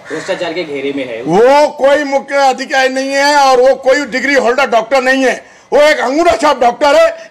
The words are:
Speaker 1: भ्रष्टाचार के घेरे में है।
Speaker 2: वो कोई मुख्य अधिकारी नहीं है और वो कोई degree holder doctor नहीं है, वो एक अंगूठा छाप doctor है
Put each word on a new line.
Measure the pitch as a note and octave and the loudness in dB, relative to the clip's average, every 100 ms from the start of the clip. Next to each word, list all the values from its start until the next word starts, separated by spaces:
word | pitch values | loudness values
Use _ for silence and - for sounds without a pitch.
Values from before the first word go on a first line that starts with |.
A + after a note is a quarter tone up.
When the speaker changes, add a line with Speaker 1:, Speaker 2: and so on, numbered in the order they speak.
| - | -14
Speaker 1:
भ्रष्टाचार | D#3 D#3 F3+ E3+ | -10 -8 -6 -6
के | E3 | -6
घेरे | E3 C#3+ C3+ C#3 | -8 -6 -6 -6
में | B2+ | -8
है। | A2+ | -8
Speaker 2:
वो | C3 F3 B3 C#4+ D4 | -2 2 4 4 2
कोई | - C4 C#4+ | 0 0 0
मुख्य | C#4+ C4+ - C#4 | 0 -4 -2 0
अधिकारी | C#4 B3+ B3+ C4+ C4 | 0 0 -2 -2 0
नहीं | C4 C4+ | -2 -4
है | C#4 C#4+ D4 | -2 0 2
और | C#4 B3+ | 4 4
वो | C4 C4 | 2 2
कोई | B3+ C#4+ C4+ | 0 0 -2
degree | B3+ B3+ C#4 | -4 -2 0
holder | A3 B3+ C4+ | 0 0 0
doctor | A3+ A3 C4+ | 0 0 0
नहीं | B3+ C4+ C4 | 0 0 0
है, | G#3 - - _ | -2 -8 -20 _
वो | B3 | 2
एक | D4 C#4 | 2 2
अंगूठा | A#3+ C#4 F4 E4+ | 0 0 2 2
छाप | D4 C4 | 0 2
doctor | A#3+ A#3+ C#4+ D4 | 0 0 2 4
है | E4 - - | 2 0 -12